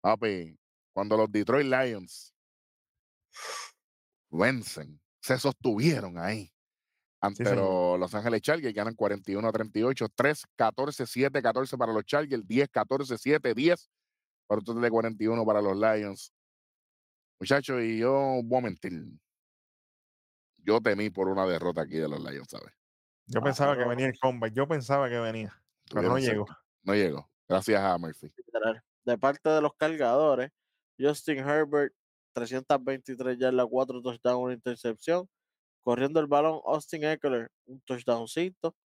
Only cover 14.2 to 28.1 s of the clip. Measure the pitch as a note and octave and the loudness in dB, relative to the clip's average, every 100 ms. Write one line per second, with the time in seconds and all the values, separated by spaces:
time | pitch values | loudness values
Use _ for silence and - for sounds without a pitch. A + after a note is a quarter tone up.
14.2 | _ _ _ G#2 G#2 A#2 A#2+ A2+ A2+ G#2+ | _ _ _ -2 -2 0 2 2 0 -2
15.2 | A2 A#2 A2 G#2 G2+ G2 A2 G#2+ G#2 F#2+ | 0 2 2 2 2 2 2 2 -2 -10
16.2 | - _ _ _ _ _ _ _ _ _ | -16 _ _ _ _ _ _ _ _ _
17.2 | _ _ F#2+ C#3 C3 B2+ A2+ A2+ A#2+ C3+ | _ _ 0 0 0 -2 -2 0 2 2
18.2 | C#3 C3 A#2 B2+ A#2+ F2+ - E2+ - - | 0 -2 0 0 0 -6 -10 -10 -12 -20
19.2 | _ _ _ _ _ _ _ _ _ _ | _ _ _ _ _ _ _ _ _ _
20.2 | _ _ _ _ - A2+ A2 G2+ G#2 F2+ | _ _ _ _ 2 2 4 0 -2 -2
21.2 | F#2+ F#2+ F#2+ E2+ F2 E2 E2 D#2+ D2+ C#2+ | 0 2 0 0 -2 -2 -4 -4 -4 -6
22.2 | C#2+ C#2 - - - _ _ _ _ _ | -8 -12 -14 -16 -18 _ _ _ _ _
23.2 | - A#2 C#3 C3+ C#3+ C3+ A#2+ A#2+ C3 - | -4 -2 0 2 0 2 0 0 -2 0
24.2 | C3 B2 A2+ A2 C#3+ D#3 A#2+ C#3 C3 A#2+ | -2 0 -4 -2 0 -2 0 0 0 -2
25.2 | A2+ A2+ G#2+ - _ _ - G#2+ - C3 | -2 -4 -8 -12 _ _ -6 0 2 2
26.2 | B2+ G#2+ G2+ - _ _ F#2 G#2 F#2 C#2+ | 2 0 -2 -10 _ _ 0 2 2 -2
27.2 | - _ _ F#2 F#2+ G#2 G2 F2 E2 | -10 _ _ 0 4 2 4 0 -4